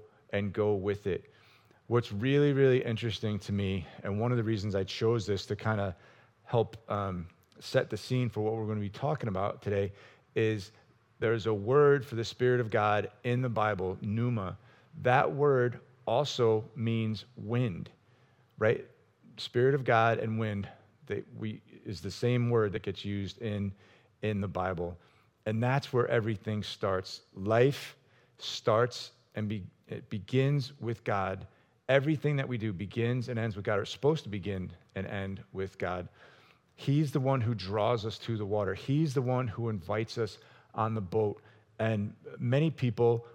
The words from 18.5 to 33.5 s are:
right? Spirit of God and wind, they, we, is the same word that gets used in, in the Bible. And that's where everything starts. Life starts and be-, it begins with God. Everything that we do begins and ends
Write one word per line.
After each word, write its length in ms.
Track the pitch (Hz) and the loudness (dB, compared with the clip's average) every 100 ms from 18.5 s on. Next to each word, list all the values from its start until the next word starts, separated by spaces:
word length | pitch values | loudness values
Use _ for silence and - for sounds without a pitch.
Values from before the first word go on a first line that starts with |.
| - | 0
right? 280 | 107 - - _ _ _ - - | 2 2 -2 _ _ _ -20 -14
Spirit 380 | - 120 131 | -4 2 4
of 80 | 139 | 4
God 380 | 123 117 113 113 | 4 6 6 4
and 180 | 110 110 | 0 0
wind, 300 | 110 101 101 - - _ - | 0 -2 -4 -10 -20 _ -6
they, 160 | 104 - 117 | -6 -6 -8
we, 240 | 110 - - - | -8 -8 -14 -16
is 160 | 107 92 | -10 -8
the 100 | 98 | -8
same 400 | - 120 123 120 | -2 0 2 2
word 200 | 117 107 | 2 2
that 120 | 98 | 0
gets 220 | - 90 | -6 -6
used 380 | 101 101 95 - | -6 -4 -6 -6
in, 300 | 113 104 101 - - - _ _ | -6 -4 -4 -6 -16 -20 _ _
in 180 | 107 104 | -4 -2
the 60 | 98 | -2
Bible. 500 | 87 92 87 87 87 _ _ _ _ | -2 -2 -2 -4 -8 _ _ _ _
And 160 | 110 110 | -4 -2
that's 320 | 123 139 - | 0 0 0
where 140 | 127 - | 0 2
everything 560 | 120 110 107 - 107 | 2 0 -4 -4 -4
starts. 600 | 98 - 101 95 - - - | -6 -4 -2 -2 -4 -14 -16
Life 640 | - 98 113 135 139 - - _ _ _ _ | -8 2 6 6 4 -8 -18 _ _ _ _
starts 720 | - - - 110 120 - - - _ | -10 -4 2 4 2 -2 -14 -18 _
and 140 | 110 107 | -6 -4
be-, 180 | 107 92 - - | -6 -8 -16 -12
it 200 | - - | -12 -8
begins 640 | 107 90 131 135 143 131 - | -8 0 2 4 2 -2 -6
with 240 | 113 117 | -6 -4
God. 460 | - 101 95 95 90 _ _ _ - | -2 0 0 -4 -10 _ _ _ 2
Everything 480 | 135 139 156 147 139 | 4 4 0 0 -2
that 100 | 131 | -2
we 120 | 120 | -4
do 140 | 110 | -4
begins 560 | 87 98 117 117 127 120 | -4 -4 -2 0 0 -2
and 80 | 113 | -4
ends 200 | 113 | -4